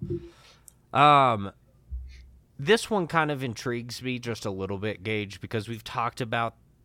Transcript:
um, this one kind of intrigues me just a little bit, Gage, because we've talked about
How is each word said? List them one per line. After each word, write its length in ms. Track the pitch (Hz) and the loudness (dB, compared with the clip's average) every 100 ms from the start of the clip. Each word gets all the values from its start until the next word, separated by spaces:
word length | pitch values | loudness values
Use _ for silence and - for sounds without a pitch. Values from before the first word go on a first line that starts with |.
| - - - - - - - - _ | -6 -6 -8 -20 -20 -20 -20 -20 _
um, 580 | 131 147 147 131 110 98 - _ _ - - - - - - _ - | 6 8 8 6 4 -2 -10 _ _ -12 -10 -10 -16 -20 -20 _ -4
this 300 | 143 226 - | 2 2 2
one 160 | 208 165 | 0 2
kind 240 | 165 151 | 2 2
of 100 | 139 | 0
intrigues 580 | 131 107 131 120 120 117 | -4 -4 -4 -4 -4 -8
me 160 | 127 123 | -4 -4
just 260 | 120 110 107 | -4 -4 -4
a 60 | |
little 260 | 95 95 98 | -4 -4 -2
bit, 240 | 107 95 | -4 -4
Gage, 400 | 101 107 101 - | -2 -2 -4 -8
because 260 | 110 113 104 | -6 -4 -4
we've 160 | 113 | -8
talked 380 | - 127 117 - | -6 -4 -2 -2
about 340 | 117 117 117 - _ _ | -2 -2 -2 -4 _ _